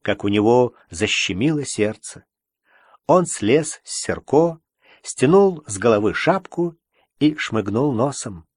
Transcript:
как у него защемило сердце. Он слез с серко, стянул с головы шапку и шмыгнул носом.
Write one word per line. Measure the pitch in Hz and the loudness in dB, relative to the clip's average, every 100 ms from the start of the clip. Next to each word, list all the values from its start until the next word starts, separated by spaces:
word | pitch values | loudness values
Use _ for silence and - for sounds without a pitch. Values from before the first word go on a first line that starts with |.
как | - 101 | -4 -4
у | 101 | -2
него | 104 107 120 123 _ _ | 2 4 4 2 _ _
защемило | 82 104 - - 92 139 151 | -6 -2 -2 -4 -2 -2 -2
сердце. | 131 - 104 110 - - _ _ _ _ _ _ _ _ - | -6 -2 -4 -4 -16 -20 _ _ _ _ _ _ _ _ 2
Он | 180 170 | 2 2
слез | - 104 143 151 - | -2 2 2 0 -10
с | - - | -12 -10
серко, | - 85 - 139 170 165 _ _ _ _ | -6 -8 0 2 2 -2 _ _ _ _
стянул | - - 127 190 196 170 - | -16 -2 4 6 4 0 -10
с | 101 | -2
головы | 120 107 104 | 2 2 2
шапку | 85 - 190 - - 175 160 _ _ _ _ | -2 -2 -2 -4 -6 -6 -6 _ _ _ _
и | 151 151 | -2 0
шмыгнул | - 110 101 104 147 | -4 -4 -2 -2 -2
носом. | 117 135 143 120 90 - | 0 -2 -4 -12 -14 -18